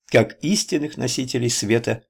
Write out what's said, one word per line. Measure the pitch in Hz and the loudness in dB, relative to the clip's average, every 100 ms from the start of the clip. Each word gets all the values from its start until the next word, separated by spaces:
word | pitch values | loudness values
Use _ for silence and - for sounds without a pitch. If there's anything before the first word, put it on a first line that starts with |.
| - | 0
как | 123 110 - | 2 2 0
истинных | 151 202 - - 151 - | -2 0 0 -2 -2 -4
носителей | 127 123 127 127 120 | -4 -4 -4 -2 -2
света | - 101 117 113 110 _ | -2 2 2 2 -4 _